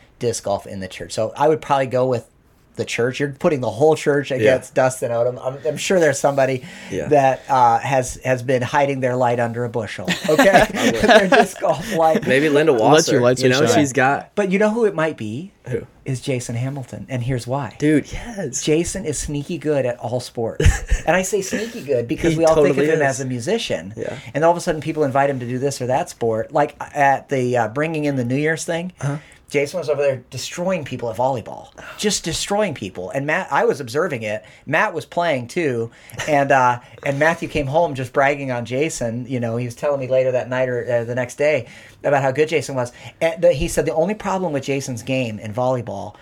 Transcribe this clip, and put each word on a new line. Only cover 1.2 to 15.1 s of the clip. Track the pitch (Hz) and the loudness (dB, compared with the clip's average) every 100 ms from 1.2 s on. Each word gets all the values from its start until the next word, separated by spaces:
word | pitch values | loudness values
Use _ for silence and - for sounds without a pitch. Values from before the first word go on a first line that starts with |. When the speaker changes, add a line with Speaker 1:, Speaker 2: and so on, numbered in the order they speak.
| 110 | -4
Speaker 1:
I | - 151 | 2 2
would | 156 | 2
probably | - 139 131 | 0 0 0
go | 127 131 | 0 0
with | 117 - _ _ _ _ - | 0 -4 _ _ _ _ -8
the | |
church. | 110 - 123 127 | -6 -2 -2 0
You're | 143 | -4
putting | 131 175 139 | 0 0 0
the | 113 | -2
whole | 104 156 151 | 4 4 4
church | 156 143 135 | 2 0 0
Speaker 2:
Yeah. | 131 | 2
Speaker 1:
against | - 127 - | 4 4 0
Dustin | 139 131 - 123 | 2 2 0 -2
Odom. | 117 123 123 | 0 0 -2
I'm, | 131 139 156 | -8 -4 -4
I'm | 139 | -4
sure | - 190 | 0 4
there's | 151 131 | 4 4
somebody | 147 139 131 131 - - - | 0 2 0 0 -6 -16 -8
Speaker 2:
Yeah. | 190 147 | -6 2
Speaker 1:
that, | 143 135 127 - | 4 6 2 0
uh, | 131 120 117 | 4 6 4
has, | 127 135 123 - | 2 0 0 -4
has | 127 127 | -2 -2
been | 123 127 | 0 -2
hiding | 120 147 143 135 | 0 2 2 0
their | 127 127 | -2 2
light | 120 120 | 2 2
under | 117 113 | -2 -4
a | 120 | -4
bushel. | 120 101 - 98 175 | -4 -6 -6 -6 -4
Speaker 2:
<laughs> | 170 | 2
Speaker 1:
Okay? | - 285 | 4 6
Speaker 2:
I | 240 214 - 240 | 6 4 2 0
would. | |
Speaker 1:
<laughs> | - | 2
Their | 214 214 190 | 6 6 6
disc | 185 - - | 4 4 0
golf | 185 147 185 | -2 -2 -4
light. | 170 160 185 127 | 2 2 2 2
Speaker 2:
Maybe | 131 156 | 2 4
Linda | 143 160 | 4 4
Speaker 3:
Let | 120 113 | 4 6
Speaker 2:
Wasser. | 156 143 | 6 6
Speaker 3:
your | 127 | 4
light | 120 127 | 4 4
Speaker 2:
You | 127 | 4
know, | 131 | 4
Speaker 3:
switch | - | 4
shine. | - | 4
Speaker 2:
she's | 139 | 2
got | 127 131 139 - | 2 2 2 -2
Speaker 1:
But | - 196 | -2 0
you | 196 | 2
know | 214 | 2
who | 226 | 2
it | 208 | 0
might | 160 160 | 0 -2